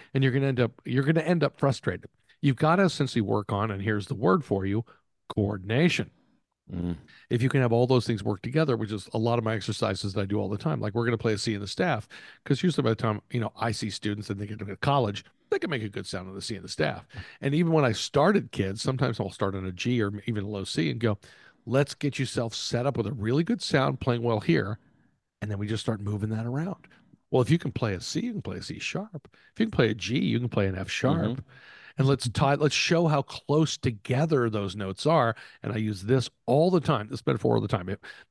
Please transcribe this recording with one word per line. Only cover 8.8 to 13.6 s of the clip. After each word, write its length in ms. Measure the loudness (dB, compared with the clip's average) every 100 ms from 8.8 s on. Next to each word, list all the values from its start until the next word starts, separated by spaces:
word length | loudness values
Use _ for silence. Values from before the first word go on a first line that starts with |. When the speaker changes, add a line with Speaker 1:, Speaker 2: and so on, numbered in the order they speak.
| -4
Speaker 1:
is 180 | -8 -6
a 40 | -2
lot 220 | 0 0
of 40 |
my 120 | 0 -2
exercises 580 | -4 -2 -2 -2 -4
that 80 | -4
I 40 | -2
do 140 | -2
all 100 | -2
the 80 | -4
time, 220 | -2 -2
like, 140 | -2
we're 120 | -2 0
gonna 120 | 0
play 160 | 0
a 40 | 0
C 160 | -2 -4
in 60 |
the 60 | -4
staff, 400 | -2 0 0 -4 -18 -20 -10 -2
'cause 160 | 0
usually 220 | 2 2
by 60 | 0
the 40 | 2
time, 260 | 0 -2 -4
you 80 | -4
know, 120 | -4
I 160 | -4